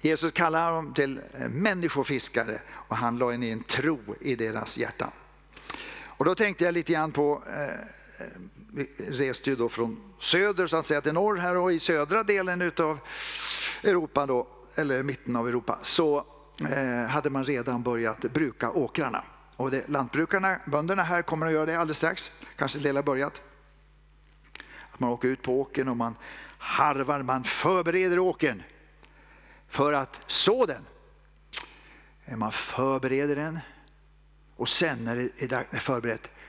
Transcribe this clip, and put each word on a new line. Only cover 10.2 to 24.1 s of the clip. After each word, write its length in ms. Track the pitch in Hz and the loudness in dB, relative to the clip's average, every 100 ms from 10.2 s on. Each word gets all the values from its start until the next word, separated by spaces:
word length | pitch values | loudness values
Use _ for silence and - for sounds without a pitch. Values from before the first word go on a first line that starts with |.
| - 175 202 185 175 | 0 2 4 2 2
så 100 | 160 | 2
att 80 | - | 2
säga 160 | 147 | 2
till 120 | 151 | 2
norr 220 | 160 208 196 | 2 2 2
här, 220 | 175 180 | 0 2
och 160 | 180 | 2
i 60 | 165 | 2
södra 440 | - 160 147 208 | 2 2 4 2
delen 380 | 214 196 185 180 | 4 2 2 0
utav 380 | 175 160 156 151 - - - - - - - - | 0 2 0 0 -6 -10 -8 -6 -4 -4 -4 0
Europa 420 | 214 180 156 143 143 | 2 4 2 0 2
då, 220 | 123 - - - - | 0 0 -8 -8 -4
eller 280 | 151 131 | 0 0
mitten 320 | 135 131 - 120 | 0 -4 -4 -2
av 120 | 117 | 0
Europa, 320 | 120 113 - | 0 -2 -2
så, 440 | - - 156 143 - - - - 151 | 0 4 4 2 -2 -12 -20 -8 -2
eh, 400 | 139 135 120 117 | 0 0 0 0
hade 200 | 143 147 | 0 0
man 160 | 135 131 | -2 0
redan 380 | 135 120 123 | -2 0 -2
börjat 360 | 120 117 113 110 | 0 0 0 -2
bruka 520 | 120 151 151 - 117 | -2 0 -2 0 -2
åkrarna. 520 | 175 127 - 139 110 - - - - | 0 0 0 -2 -2 -8 -16 -18 -6
Och 160 | 131 | -2
det, 180 | 131 127 | -2 0
lantbrukarna, 680 | 147 127 143 160 196 190 185 - | -2 0 -2 0 2 2 0 0
bönderna 380 | 147 165 196 | 0 2 0
här 180 | 170 175 | 2 0
kommer 260 | 170 160 160 | 0 0 2
att 60 | |
göra 120 | 156 156 | 2 2
det 140 | 165 | 0
alldeles 180 | 165 156 | 0 2
strax. 340 | 160 185 - - - - | 0 0 -4 -8 -18 -2
Kanske 240 | 139 151 | -2 0
en 40 | |
del 120 | 143 139 | 2 2
har 80 | |
börjat. 380 | 139 131 143 - - - - - - - - | 2 2 0 -4 -16 -20 -20 -20 -20 -20 -20